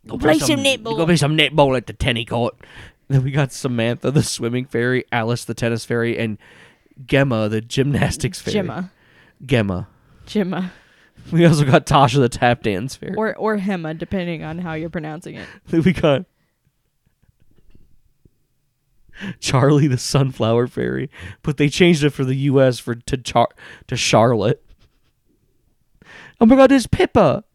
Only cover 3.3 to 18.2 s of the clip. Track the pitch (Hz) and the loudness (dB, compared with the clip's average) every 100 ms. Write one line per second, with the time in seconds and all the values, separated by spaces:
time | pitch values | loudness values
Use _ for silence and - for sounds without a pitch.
3.3 | 139 135 - 135 120 113 120 131 143 117 | -2 -4 -4 -4 -2 -2 -2 0 0 -2
4.3 | - 117 123 131 117 120 127 - 120 113 | -4 -4 -4 -4 -2 0 -2 -2 -4 -2
5.3 | 120 - - 120 117 - 120 117 117 113 | -4 -6 -4 -4 -4 -4 -2 -2 -2 -4
6.3 | 101 - - - _ _ - 127 135 139 | -6 -14 -20 -20 _ _ -20 -2 0 2
7.3 | 110 107 110 113 - 139 143 135 - 123 | 0 -2 -4 -4 -2 0 0 -2 -2 -6
8.3 | - - 202 180 120 185 _ _ _ _ | -6 -4 -4 -4 -8 -12 _ _ _ _
9.3 | _ 127 127 101 90 95 _ _ _ - | _ -2 0 0 -4 -8 _ _ _ -6
10.3 | 208 185 160 180 - _ _ _ - - | -4 -2 -4 -8 -12 _ _ _ -20 -4
11.3 | 160 170 160 143 147 - 147 135 135 120 | 2 4 4 4 2 4 4 4 4 0
12.3 | - 123 120 113 95 131 - - 202 220 | 2 0 0 -2 -4 -6 -10 -8 -4 -6
13.3 | - 214 208 190 185 160 160 170 196 175 | -4 -4 -2 -4 -6 -6 -10 -6 -6 -6
14.3 | 160 156 165 180 160 165 175 156 156 - | -8 -10 -10 -8 -8 -8 -8 -10 -12 -14
15.3 | - - - - 165 190 - 156 165 185 | -16 -18 -20 -2 2 2 2 2 2 -2
16.3 | _ _ _ _ _ _ _ _ _ _ | _ _ _ _ _ _ _ _ _ _
17.3 | _ _ _ - - - - _ _ | _ _ _ -20 -20 -20 -20 _ _